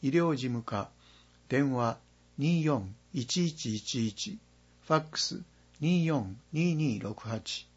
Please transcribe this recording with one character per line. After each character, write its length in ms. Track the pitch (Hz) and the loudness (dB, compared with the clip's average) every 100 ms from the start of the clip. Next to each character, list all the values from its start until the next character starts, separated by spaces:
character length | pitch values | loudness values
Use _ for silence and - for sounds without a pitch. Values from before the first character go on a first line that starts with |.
医 80 | 135 | 2
療 260 | 170 170 135 | 4 4 0
事 120 | 127 | -2
務 160 | 120 | -4
課。 260 | - 101 - - - - _ _ - | -4 -4 -4 -10 -20 -20 _ _ -2
電 240 | 127 139 | 2 2
話、 260 | 123 117 - - _ _ - | 2 0 -2 -10 _ _ -2
二 240 | 151 170 | 2 4
四 320 | 151 127 95 107 _ | 4 2 -2 -10 _
一 340 | 143 117 180 170 | -6 -2 0 0
一 280 | 156 117 107 | -2 -4 -4
一 300 | - 127 113 | -4 -2 -2
一、 300 | - 104 - - _ _ - | -4 -8 -10 -16 _ _ -10
フ 100 | - | 0
ァ 40 | 156 | 0
ッ 40 | |
ク 180 | 156 - | 0 -6
ス、 240 | - - - - _ - | -4 -6 -12 -20 _ -2
二 240 | 156 180 160 | 2 4 4
四 300 | 143 98 110 - | 2 -2 -8 -6
二 240 | 156 175 156 | 0 0 2
二 240 | 147 101 | 0 0
六 280 | 101 107 113 | -4 -8 -6
八。 400 | 110 - - - | -6 -6 -10 -12